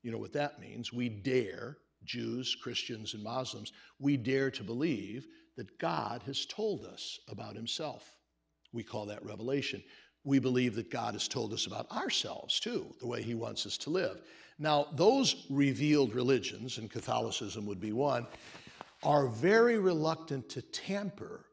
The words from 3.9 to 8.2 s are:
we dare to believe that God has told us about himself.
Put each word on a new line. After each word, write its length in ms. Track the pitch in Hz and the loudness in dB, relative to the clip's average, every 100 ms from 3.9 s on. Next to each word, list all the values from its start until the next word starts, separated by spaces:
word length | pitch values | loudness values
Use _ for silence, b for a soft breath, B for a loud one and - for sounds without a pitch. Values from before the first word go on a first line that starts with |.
| B | B
we 200 | 143 139 | 2 2
dare 320 | 113 135 135 | 2 2 2
to 120 | - | -2
believe 640 | 95 120 165 113 90 117 - B B - | -6 -2 0 0 -4 -10 -12 B B -14
that 220 | 117 - | -14 -6
God 440 | 165 160 107 120 135 | -2 -2 -2 -6 -6
has 180 | 135 | -6
told 400 | - - 214 170 | -6 -4 -2 -2
us 340 | 107 - - - - | -6 -12 -12 -12 -12
about 280 | 107 110 107 | -12 -10 -8
himself. 580 | 113 - 151 113 - _ | -6 -6 -6 -8 -16 _